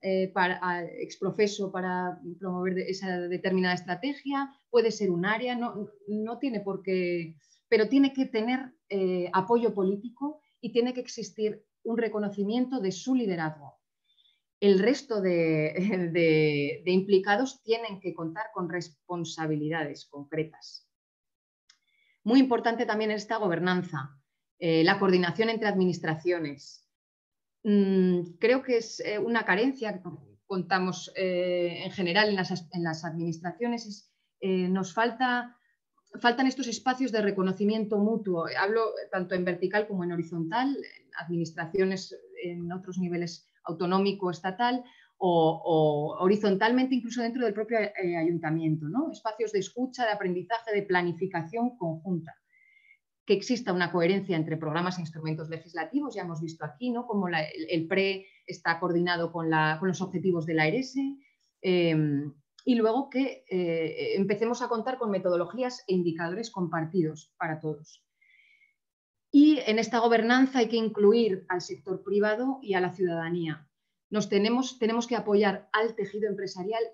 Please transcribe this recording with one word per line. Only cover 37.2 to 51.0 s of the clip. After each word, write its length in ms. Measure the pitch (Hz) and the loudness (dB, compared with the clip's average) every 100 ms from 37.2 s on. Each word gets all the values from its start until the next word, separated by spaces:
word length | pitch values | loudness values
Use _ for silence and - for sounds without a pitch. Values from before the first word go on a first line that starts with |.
reconocimiento 760 | 202 190 190 190 208 220 208 208 | 0 2 0 2 2 2 0 2
mutuo. 480 | 208 226 196 175 117 127 | 2 0 0 -2 -2 -2
Hablo 220 | 190 226 220 - - | 0 2 0 -4 -6
tanto 220 | 190 180 | -6 -2
en 100 | 185 | -2
vertical 440 | 180 175 185 208 214 | -2 -2 0 0 -2
como 160 | 196 | -2
en 80 | 175 | -2
horizontal, 640 | 170 170 170 160 220 262 269 | -4 -4 -4 -2 0 0 -2
en 340 | - - _ - | -8 -18 _ -14
administraciones 960 | 160 170 160 - 165 196 190 190 - - - - | -6 -4 -4 -6 -6 0 0 0 -8 -16 -20 -12
en 280 | 180 175 175 | -10 -8 -8
otros 280 | 185 185 185 | -8 -8 -6
niveles 480 | 180 175 170 - _ _ | -2 -2 -4 -8 _ _
autonómico, 680 | - 165 180 190 196 196 180 | -12 -4 2 2 2 0 -4
estatal, 540 | 180 190 190 240 254 - - _ _ | -4 -6 0 0 0 -6 -20 _ _
o, 380 | 185 170 160 160 | 2 4 4 2
o 600 | - 160 151 147 151 - | 0 4 4 2 -2 0
horizontalmente 720 | 180 202 202 190 220 247 262 262 | 2 4 2 2 4 4 2 0
incluso 260 | 233 247 | -2 -4
dentro 240 | 233 240 233 | -4 0 -2
del 80 | |
propio, 240 | 202 214 226 | -2 -2 0
eh, 400 | 202 - 185 170 | -2 -2 -2 0
ayuntamiento, 720 | 165 170 165 160 160 156 151 | 0 0 0 0 0 0 -2
¿no? 220 | 214 311 | -4 -4
Espacios 400 | 220 226 220 214 | -4 -8 -4 -2
de 80 | 202 | -2
escucha, 440 | 180 - 262 - | -4 -6 -6 -2
de 80 | 233 | -2
aprendizaje, 600 | 208 190 180 175 180 - | 0 -2 -2 -2 -4 -2
de 80 | 208 | -2
planificación 960 | 196 180 | 2 0